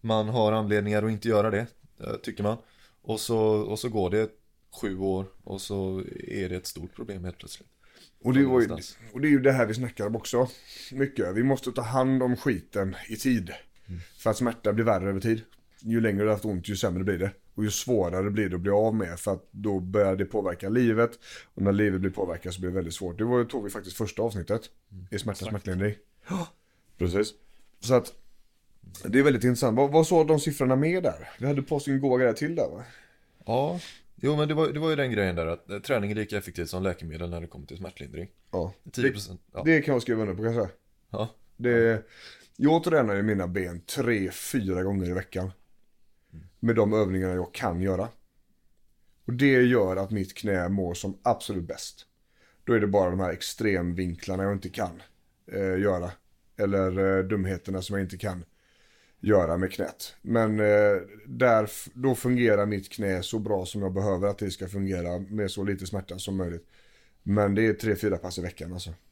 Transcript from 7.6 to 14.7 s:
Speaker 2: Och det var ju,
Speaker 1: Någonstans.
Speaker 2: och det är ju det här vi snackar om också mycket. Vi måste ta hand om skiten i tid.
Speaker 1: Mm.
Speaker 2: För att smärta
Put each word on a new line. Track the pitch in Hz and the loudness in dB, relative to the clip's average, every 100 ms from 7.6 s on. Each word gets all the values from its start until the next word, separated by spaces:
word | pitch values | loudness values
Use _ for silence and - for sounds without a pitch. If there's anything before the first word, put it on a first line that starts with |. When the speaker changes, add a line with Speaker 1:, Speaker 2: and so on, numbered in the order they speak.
| - _ _ _ - _ | -20 _ _ _ -20 _
Speaker 2:
Och | - | 2
det | 131 | 4
var | 139 127 | 6 6
ju, | 110 | 4
Speaker 1:
Någonstans. | 82 - - - | 0 -10 -18 -16
Speaker 2:
och | 123 | -2
det | 151 | 4
är | |
ju | 139 | 6
det | 131 | 6
här | 131 110 | 4 2
vi | |
snackar | 110 123 - 104 | 0 -6 -4 -4
om | 110 | -4
också | - 120 127 - - - - | 0 2 2 -2 -20 -18 -14
mycket. | 135 139 139 90 95 | -4 -4 0 -2 2
Vi | |
måste | 131 131 - | 2 2 -2
ta | 120 | -6
hand | 117 131 131 131 | -2 2 2 2
om | 127 123 | 2 0
skiten | - 101 - 104 95 90 - | 0 -2 -4 -4 -4 -4 -10
i | 104 | -4
tid. | 135 123 85 - - _ - | 0 0 0 -12 -18 _ -14
Speaker 1:
Mm. | 90 - - | -14 -14 -4
Speaker 2:
För | - | -2
att | 107 | 0
smärta | 123 113 107 | -2 0 -2